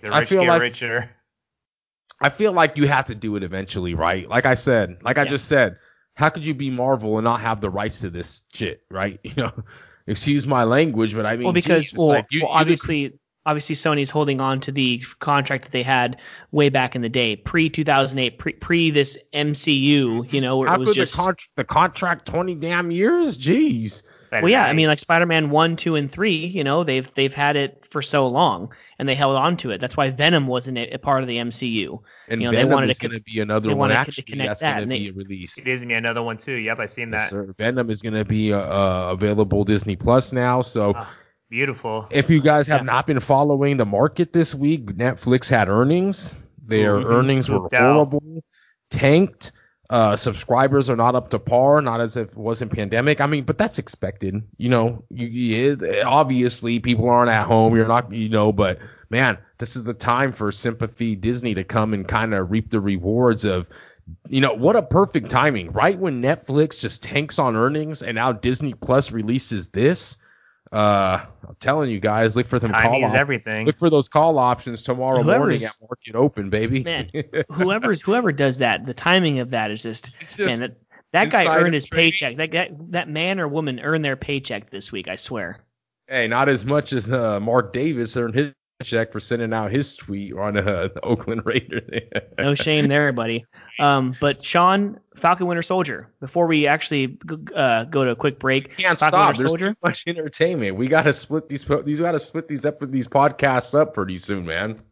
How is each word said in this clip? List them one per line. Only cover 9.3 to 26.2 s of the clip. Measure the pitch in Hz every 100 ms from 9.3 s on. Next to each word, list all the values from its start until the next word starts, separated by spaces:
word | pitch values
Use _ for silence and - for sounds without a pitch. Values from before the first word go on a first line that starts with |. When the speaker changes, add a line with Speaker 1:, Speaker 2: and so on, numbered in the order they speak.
| -
Speaker 2:
know, | 120 - - - - _ -
excuse | 107 147 143 131
my | 131 113
language, | 127 160 110 113 107
but | 107
I | 117
mean, | 123
Speaker 3:
Well, |
because, | 175 170 165 151
Speaker 2:
Jesus, | -
Speaker 3:
well, | 160
Speaker 2:
like, | 139 107
you, | 147
Speaker 3:
well, | 156 160
Speaker 2:
you | 160
just | 165
Speaker 3:
obviously, | - 156 139 - _ _ -
obviously | 151 - 151
Sony's | 160 147 135
holding | 151 143 135
on | 135 135
to | 135
the | 139 131 120 127 -
contract | - 143 139 135 -
that |
they | 127
had | 123 131 123 127 - - -
way | 147 143
back | 135 127 131
in |
the | 117
day, | 127 120 104
pre-two | - 170 160 -
thousand | 147 139 135 135
eight, | 127 -
pre, | 165
pre | - - 170 165
this | 147 139 - _
M | 147 147 143
C | -
U, | 139 135 147 127 113 127
you | 139
know, | 131 131
where | 131
Speaker 2:
How | 180
Speaker 3:
it |
was | 131
Speaker 2:
could | 135
Speaker 3:
just | - -
Speaker 2:
the |
con-, | 185 180 - -
the |
contract | 127 151 175 - 185 170 -
twenty | 160 185 165
damn | 165 175 175
years? | 170 208 349 320 139
Jeez. | 131 220 311 120 110 - _ _ _
Speaker 1:
Better | 110
Speaker 3:
Well, | 170
yeah, | 254
Speaker 1:
not. | 156
Speaker 3:
I |
mean, | 156 156
like, | 151
Spider-Man | - 165 175 160 151
one, | 147 165 165
two, | 170 156
and | 143
three, | -